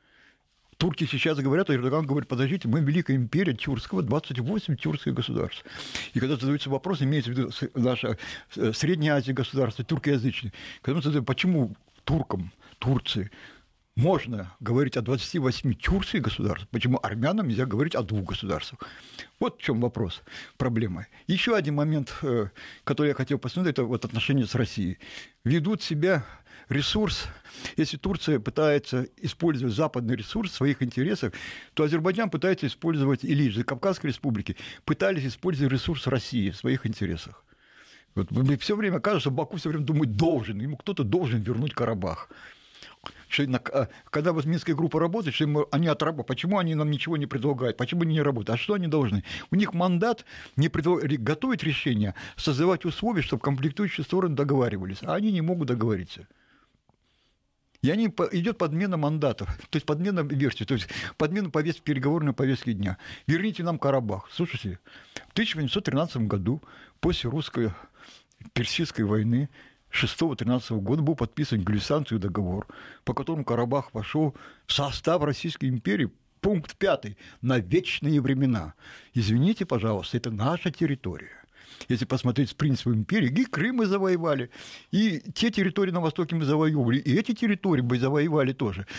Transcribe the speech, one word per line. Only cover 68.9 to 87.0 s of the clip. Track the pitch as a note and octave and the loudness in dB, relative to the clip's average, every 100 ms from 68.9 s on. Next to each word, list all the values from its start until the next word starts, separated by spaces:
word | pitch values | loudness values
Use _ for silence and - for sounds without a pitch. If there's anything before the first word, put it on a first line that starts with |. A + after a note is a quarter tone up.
| - | 0
войны, | G#2 G#2+ G#2+ A#2+ C#3+ - - _ _ | 2 2 2 2 0 -6 -20 _ _
шестого-тринадцатого | - A#2 - D#3+ B2+ A#2 B2 - A2 | -2 -2 0 -2 0 0 0 0 -2
года | G2 D3+ | 0 2
был | D3 D#3+ | 2 2
подписан | A#2 - D3+ A2+ | -2 -2 0 0
Гюлисанский | F#2 G#2 - D3 C#3 A2+ | 2 0 2 0 0 -2
договор, | G2 F2+ F#2 F#2+ - - - - | -2 -2 -2 -2 -6 -14 -20 -10
по | - A2+ | -6 -4
которому | C#3 D#3+ | -2 -4
Карабах | C3+ A#2 A#2+ C3+ - A2 | 0 0 2 0 -2 -8
вошел | G2+ D3+ D#3 - - - - | -4 2 0 0 -16 -18 -4
в | |
состав | - C#3+ - - F3 | -2 -2 -2 2 2
Российской | D3 C3 E3+ - C3+ | 2 0 -4 -2 -2
империи, | B2+ F3 G3+ A#2+ - _ - | 0 0 0 0 -4 _ -2
пункт | G3+ G3 - - | 0 0 -2 0
пятый, | G3 D3 G#2+ G2+ - - | 2 2 -2 -14 -20 -6
на | A#2+ B2+ | 0 0
вечные | F2+ D3 - - C#3+ D3 | 2 2 2 -2 2 2
времена. | C3 C3+ C3+ A2+ D#2 - - - - B2 | 2 2 2 2 -2 -12 -20 -20 -6 0
Извините, | G#2 A#2 E3 A3+ F3+ | 4 4 4 2 0
пожалуйста, | A#2+ A2 G#2 - B2 | 0 2 0 -2 -4
это | A#2+ | -2
наша | G#2+ A#2+ E3+ F3 | -2 0 0 -2
территория. | - D#3+ C3+ F#2+ D#2 - - - _ - - - | 0 0 0 -4 -8 -12 -20 -20 _ -20 -14 -2
Если | A#2+ C3 | 0 0
посмотреть | C3 B2 A#2+ B2+ | 0 0 2 0
с | |
принципом | - D3 B2+ A#2+ | 2 2 2 2
империи, | A2 G#2+ G#3+ C3+ | 0 2 2 2
и | D#3 | 2
Крым | C4 - G#3+ B3+ | 0 0 0 2
мы | G#3 | 2
завоевали, | G3 F#3+ F3 E3 C#3 A#2+ - - - - | 2 2 2 2 0 -2 -10 -18 -18 -2
и | F3 A3 D#3+ - | 2 2 0 -6
те | - A3+ | 0 0
территории | G3+ F#3+ F3+ F#3+ | 2 0 2 0
на | F3 | 2
востоке | D#3+ - E3 E3+ | 0 0 -2 0
мы | C#3+ | 2
завоевывали, | D3+ D#3 D3+ B2 | 4 4 4 4
и | C#3+ | 2